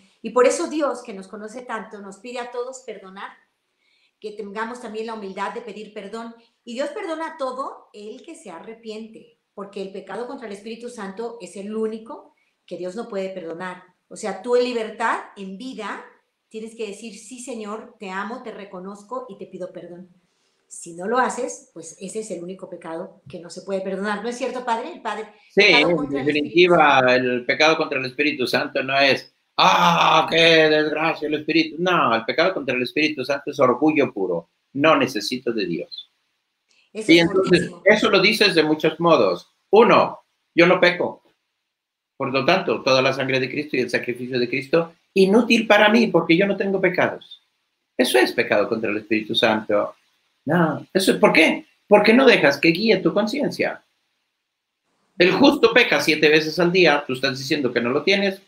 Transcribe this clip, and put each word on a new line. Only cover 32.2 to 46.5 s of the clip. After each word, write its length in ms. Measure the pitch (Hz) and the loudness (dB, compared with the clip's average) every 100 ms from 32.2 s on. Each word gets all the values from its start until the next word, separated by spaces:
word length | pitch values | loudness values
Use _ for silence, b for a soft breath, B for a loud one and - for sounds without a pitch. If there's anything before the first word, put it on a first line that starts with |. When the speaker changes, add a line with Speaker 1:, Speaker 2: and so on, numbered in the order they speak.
Speaker 2:
pecado 280 | 117 143 185 | -2 0 0
contra 200 | 170 131 | -2 -4
el 80 | 123 | -4
Espíritu 420 | 123 151 156 147 | -4 -2 -2 -4
Santo 260 | 127 139 147 | -6 -6 -6
es 60 | 139 | 0
orgullo 520 | 127 120 156 147 123 | 0 2 2 2 0
puro. 380 | 101 92 85 - _ _ | -2 -4 -4 -8 _ _
No 220 | 139 156 147 | 0 2 2
necesito 560 | 123 104 - 127 120 | 0 -4 -6 -6 -4
de 140 | 110 90 | -4 -4
Dios. 440 | 85 - - - _ _ _ _ _ _ _ _ | -6 -8 -14 -20 _ _ _ _ _ _ _ _
Speaker 1:
Eso 200 | 214 214 | -4 4
Speaker 2:
Y 60 | 170 | 6
Speaker 1:
es 60 | 170 | 6
Speaker 2:
entonces, 420 | - - 170 - | 2 2 2 0
Speaker 1:
fuertísimo. 140 | - | 0
Speaker 2:
eso 260 | 196 220 220 | 4 4 4
lo 100 | 196 | 4
dices 340 | 202 214 202 165 | 4 4 2 4
de 80 | |
muchos 340 | 151 151 160 156 | 2 0 -2 0
modos. 500 | 170 147 95 87 - _ _ | 4 4 4 -2 -8 _ _
Uno, 480 | 208 214 135 - - _ _ _ | 6 8 6 2 -2 _ _ _
yo 140 | 160 175 | 4 4
no 140 | - | 6
peco. 420 | 175 175 117 - _ _ _ _ _ _ _ _ _ - | 4 2 -4 -8 _ _ _ _ _ _ _ _ _ -8
Por 160 | 127 | -2
lo 120 | 135 | 0
tanto, 380 | 131 185 180 110 | 2 2 0 -2
toda 180 | 135 131 | 2 2
la 120 | 131 | 2
sangre 260 | 135 131 131 | 0 -2 -2
de 80 | 135 | -2
Cristo 260 | 143 147 131 | -4 -4 -2
y 40 | |
el 100 | 113 | -2
sacrificio 480 | 120 123 120 123 127 | -2 -4 -8 -6 -2
de 100 | 120 | -2
Cristo, 460 | 139 135 165 170 _ _ | -4 0 0 0 _ _
inútil 520 | 196 190 220 240 220 - | 2 6 4 4 2 4
para 220 | 208 208 | 4 6
mí, 180 | 233 226 | 4 4
porque 280 | 165 - 170 | 2 2 2
yo 100 | |
no 100 | 196 | 2